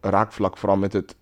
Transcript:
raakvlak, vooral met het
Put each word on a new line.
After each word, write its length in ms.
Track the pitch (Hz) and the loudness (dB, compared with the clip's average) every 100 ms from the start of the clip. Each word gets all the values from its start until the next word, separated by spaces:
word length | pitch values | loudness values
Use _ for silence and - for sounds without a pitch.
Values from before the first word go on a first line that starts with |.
raakvlak, 520 | 98 98 110 - 98 - | -2 0 0 -2 -4 -2
vooral 200 | 101 98 | 0 0
met 140 | 98 | 0
het 240 | 101 90 - | -4 -6 -12